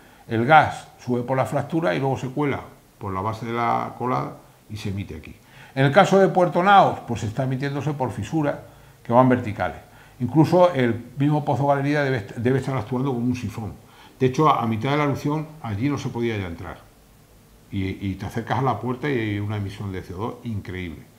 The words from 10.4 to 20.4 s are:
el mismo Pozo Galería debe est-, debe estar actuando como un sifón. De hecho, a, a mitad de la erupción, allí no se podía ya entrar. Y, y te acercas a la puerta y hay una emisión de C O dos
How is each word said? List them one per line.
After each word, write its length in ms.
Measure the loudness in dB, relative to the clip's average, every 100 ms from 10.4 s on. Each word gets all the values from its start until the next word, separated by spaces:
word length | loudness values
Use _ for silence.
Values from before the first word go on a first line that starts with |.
| 6 6 6
el 380 | 4 0 0 -6 -2
mismo 280 | 0 0
Pozo 200 | 0 0 2
Galería 340 | 2 2 0
debe 140 | 0 -2
est-, 200 | -4 -4
debe 220 | 0 0
estar 180 | 0 -4
actuando 380 | -4 -4 -2
como 100 | -2
un 120 | -2 -2
sifón. 360 | -6 -8 -10 -12 -18 -20 -20 0
De 80 | 0
hecho, 220 | 4 4
a, 120 | 4
a 60 | 0
mitad 240 | -2 0
de 60 | 0
la 80 |
erupción, 420 | 0 -2 -2 -4 -6 -10
allí 260 | -8 -4 -2
no 80 | -2
se 120 | -4
podía 280 | -4 -2 -2
ya 120 | -6
entrar. 300 | -8 -12 -14 -18 _ _ _ _ -20 _ -20 -10
Y, 400 | -4 -4 -4 -6
y 60 | -6
te 100 | -6
acercas 320 | -6 -4 -2
a 40 |
la 180 | 0 -2
puerta 280 | -4 -4 -2
y 80 | -2
hay 220 | 0 -2
una 200 | -2 -4
emisión 340 | -6 -8 -8
de 100 | -8
C 100 | -10
O 40 | -8
dos 180 | -10 -8